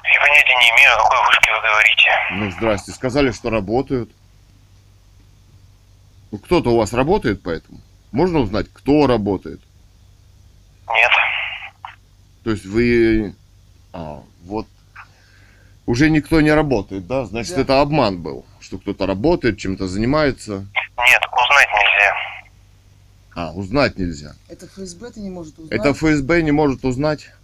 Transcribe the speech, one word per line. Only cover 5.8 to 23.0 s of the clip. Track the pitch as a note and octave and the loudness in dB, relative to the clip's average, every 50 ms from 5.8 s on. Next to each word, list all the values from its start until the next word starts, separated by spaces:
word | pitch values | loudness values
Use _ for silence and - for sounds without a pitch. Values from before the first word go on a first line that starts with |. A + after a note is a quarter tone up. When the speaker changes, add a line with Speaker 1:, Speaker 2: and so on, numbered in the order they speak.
| _ _ - _ _ _ _ - - - | _ _ -20 _ _ _ _ -20 -18 -16
Speaker 2:
Ну, | - G2 | -16 -16
кто-то | - - F3+ E3+ - B2 | -4 0 0 2 2 4
у | A#2 | 4
вас | A#2 A2 G2+ | 4 2 2
работает | A#2+ A#2+ C3+ D3+ F#3+ - - C3 G2 F#2 | 0 -2 0 2 0 0 0 -2 -4 -4
по | _ F2+ | _ -8
этому? | E2 D#2 _ - - - - _ _ _ _ _ | -8 -8 _ -16 -20 -20 -20 _ _ _ _ _
Можно | - A#2+ E3+ F#3 E3 D#3 | -2 0 0 2 2 0
узнать, | A#2+ F#2+ G2+ G2+ F2 - | 0 0 -2 -4 -4 -4
кто | _ - _ C3 C#3+ D3+ D3 | _ -8 _ 2 4 4 4
работает? | B2+ A#2+ A2 G2+ G2+ F#2+ F2+ - D#2+ D2+ - _ _ _ _ _ _ _ _ _ _ _ _ _ _ _ - - - _ - _ _ _ _ - - | 4 2 2 2 -2 -2 -2 -4 -10 -16 -16 _ _ _ _ _ _ _ _ _ _ _ _ _ _ _ -20 -20 -20 _ -20 _ _ _ _ -8 -2
Speaker 1:
Нет. | A2+ A2+ - - - - - - - - - - - - - - _ _ - - - _ _ _ _ _ _ _ _ _ _ | 2 2 4 4 4 2 0 -2 -4 -6 -8 -10 -12 -14 -16 -18 _ _ -20 -20 -20 _ _ _ _ _ _ _ _ _ _
Speaker 2:
То | A2+ | -4
есть | A2 G2 F#2 | -4 -4 -4
вы... | F#2+ G2+ A#2 A#2+ A#2+ A#2+ A#2 A2+ A2+ A2 A2 G#2+ F2+ - _ _ _ _ _ _ _ _ - _ _ | -2 0 2 4 4 4 4 4 4 4 2 0 -2 -8 _ _ _ _ _ _ _ _ -20 _ _
а, | - F#2 D#2+ D#2 D2 C2+ A1+ _ _ _ E2+ | -14 -12 -12 -12 -12 -14 -18 _ _ _ -14
вот, | F2 G#2 A2 A2 _ _ _ _ _ _ - - _ _ _ _ _ _ _ - _ _ _ - - - - _ | -8 -6 -6 -6 _ _ _ _ _ _ -20 -20 _ _ _ _ _ _ _ -20 _ _ _ -20 -20 -20 -10 _
уже | - A#2+ A#2 D3+ D#3 | -2 2 4 4 4
никто | D#3+ D#3 C#3+ - D#3+ D#3+ | 4 2 2 2 2 4
не | D3+ D3+ | 4 4
работает, | D3+ D3+ D#3 D3 B2+ G#2 G2 - G2 G2 F#2 | 4 4 2 2 0 -2 -2 -4 -8 -10 -8
да? | E2+ B2 C3+ B2+ | -4 -4 -4 -4
Значит, | F#2 F#2+ A#2 A2+ - - | -4 -6 -8 -8 -4 -2
Speaker 3:
Да. | C3+ | -2
Speaker 2:
это | B2+ - C3 C3+ | 0 2 4 2
обман | D3 C#3+ D3+ D#3 B2 G#2 F#2+ F2+ | 2 2 2 2 2 2 0 -4
был, | D#2+ D#2 C2+ B1 - - - - | -8 -10 -10 -12 -14 -18 -20 -20
что | - - - F#2 | -18 -16 -16 -10
кто-то | - G2 G2 - G2 | -8 -8 -4 -4 -4
работает, | F2+ F#2+ F#2+ A2+ D#3+ F3 - - A#2+ G2 - | -4 -2 0 0 0 0 2 0 -2 -2 -2
чем-то | - F#2+ F#2+ F#2 G2 | -6 -8 -6 -6 -6
занимается. | F#2 F2+ G2+ A2+ B2 C#3+ D#3 D#3 C#3 B2 - - G#2+ G#2 G2 G2 G2 - - - - _ - | -6 -4 -2 -2 0 0 0 0 0 -2 -4 -10 -10 -10 -10 -10 -8 -10 -10 -10 -8 _ 0
Speaker 1:
Нет, | B2 B2+ B2 A2 - - | 2 4 4 2 2 -2
узнать | - - - - C#3+ C#3+ - - | 0 0 0 2 4 4 4 2
нельзя. | G#2+ G#2 G2+ G2+ G2 G2+ G#2 G2 - - - - - - - - _ _ _ _ _ _ _ _ _ _ | 2 0 0 0 2 2 0 0 0 -4 -8 -12 -14 -18 -20 -20 _ _ _ _ _ _ _ _ _ _